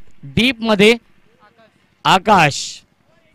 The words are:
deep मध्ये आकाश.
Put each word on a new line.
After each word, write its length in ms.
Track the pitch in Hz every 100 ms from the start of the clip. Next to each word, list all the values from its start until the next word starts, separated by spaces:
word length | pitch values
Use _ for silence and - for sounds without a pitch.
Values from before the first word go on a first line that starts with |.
| - -
deep 380 | 139 135 240 233
मध्ये 340 | 226 208 208 233 _ _ _ _ _ _ _ _ _ _
आकाश. 760 | 147 185 180 196 151 - - - _ _ _ _ _